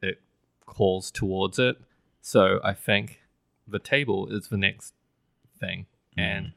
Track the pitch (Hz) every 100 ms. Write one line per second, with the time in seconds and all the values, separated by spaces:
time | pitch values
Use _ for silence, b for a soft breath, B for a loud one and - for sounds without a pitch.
0 | 95 - _ _ _ _ - - 98 95
1 | - - 101 95 95 - 127 - - _
2 | _ _ - - 95 90 101 95 - 101
3 | 101 - _ _ _ _ - 101 - 139
4 | 131 98 98 104 - 101 98 92 - _
5 | _ _ _ _ _ _ 95 92 101 _
6 | _ - 101 101 82